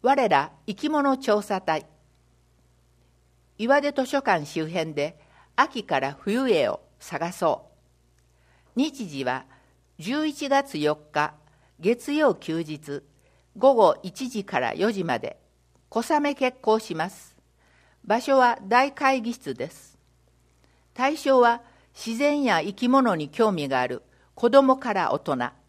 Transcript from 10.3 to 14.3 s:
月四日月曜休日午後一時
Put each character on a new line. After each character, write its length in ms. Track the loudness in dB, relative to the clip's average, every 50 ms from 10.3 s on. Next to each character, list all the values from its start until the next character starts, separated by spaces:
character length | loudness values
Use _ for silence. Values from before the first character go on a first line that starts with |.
| -6 -6 -4
月 300 | 0 0 0 0 -2 -6
四 180 | -2 -2 -2 -2
日 400 | -2 -8 _ -4 -4 -4 -4 -6 _ _ _ _ _ _ _ _ _
月 340 | -2 -2 -2 -2 -4 -4 -2
曜 220 | 2 2 2 0
休 280 | 0 -6 -6 -6 -6 -6
日 400 | -8 -12 -14 -12 -12 -12 -12 _ _ _ _ _ _ _ _ _ _ _
午 180 | 4 4 4 6
後 220 | 8 6 6 6 2
一 280 | -4 -14 -10 -10 -12
時 160 | -8